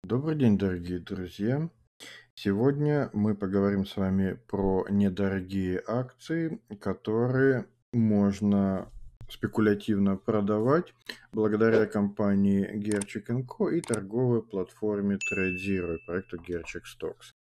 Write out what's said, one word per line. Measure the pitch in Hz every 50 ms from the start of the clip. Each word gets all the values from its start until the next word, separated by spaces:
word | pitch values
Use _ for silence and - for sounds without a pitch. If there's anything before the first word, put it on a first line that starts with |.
| - 90 107
Добрый | 131 143 160 156
день, | 151 131 117 104
дорогие | 95 101 95 92 87 85 87 90 90
друзья! | 85 - 101 95 90 87 - - 101 113 135 143 160 165 _ _ _ _ _ _ - - - - - _ _
Сегодня | - - 104 98 101 120 139 139 143 147 151 147 147 - -
мы | - 104 104 110 104
поговорим | 98 101 95 98 98 98 101 101 98 95
с | - - 101
вами | 95 95 95 95 95 95 92 - _ -
про | - 98 98 98 95 92 92 -
недорогие | 101 101 101 98 90 95 101 98 95 95 92 92 95 98 95 92 90 92 -
акции, | - 110 123 127 127 _ _ - - 160 165 165 160 165 - _ _ 107 -
которые | - 101 95 - _ - 110 113 120 127 131 131 135 135 131 123 196 - _ _ _ _
можно | - 120 113 110 104 101 101 101 98 - 107 101 101 101 98 98 95 92 90 - - - - - - - - -
спекулятивно | - - - 110 - - 107 107 104 101 - - 107 98 98 98 98
продавать | 95 _ - 110 107 101 98 107 107 110 127 143 170 180 - _ _ _ - - - - _
благодаря | - 110 107 107 107 107 113 113 110 110 110
компании | 104 - 107 101 101 101 - 104 101 98 98 98 98 98 98 98 - 101 107
Gerchik | 104 104 107 101 98 - - 110 - -
энд | 120 127 131
Co | 127 - - 214 170
и | - 170
торговой | - - - 107 98 95 107 120 131 123 120 113
платформе | 110 _ - 98 92 - - - 107 107 104 101 101 101 101
TradeZero | 92 - - - 95 92 92 90 90 92 98 98 92 87 85 82
и | 80 -
проекту | - 85 95 95 - - 85
Gerchik | 82 - 87 85 80 - - 85 -
Stocks. | - - _ - 82 - _ - - _ _ _